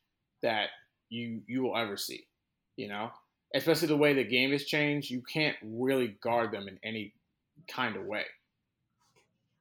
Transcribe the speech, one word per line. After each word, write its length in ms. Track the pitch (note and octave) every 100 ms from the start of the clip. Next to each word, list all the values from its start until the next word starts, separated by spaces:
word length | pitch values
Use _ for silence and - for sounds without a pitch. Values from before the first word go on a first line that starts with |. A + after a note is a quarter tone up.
| _ _ _ _
that 280 | B2 G#2+ G2 - _ _ _
you, 320 | A#2 A#2+ A2 G#2
you 160 | B2+
will 160 | B2+ G#2
ever 180 | A2 G2+
see, 300 | - - - _ _ _ _ -
you 100 | G#2+
know? 240 | G#2 A#2 - _ _ _
Especially 360 | C3+ D#3 D#3 E3
the 80 | D3
way 160 | D3
the 100 | C#3
game 280 | A2 B2 C3+
has 120 | C#3+
changed, 480 | C#3+ D3+ D3 D3 C#3+
you 100 | B2+
can't 360 | A#2+ D#3+ D3 -
really 560 | G#2+ A2+ C3 C3+ A#2+ G2
guard 300 | A#2 A#2 A2
them 160 | G2+ G2
in 120 | F#2+
any 300 | G#2+ A2 G#2 - _ _ _ - -
kind 280 | B2 A#2+ G2
of 100 | G2
way. 180 | G#2 - - _ _ _ _ _ _ _ _ _ _ _ _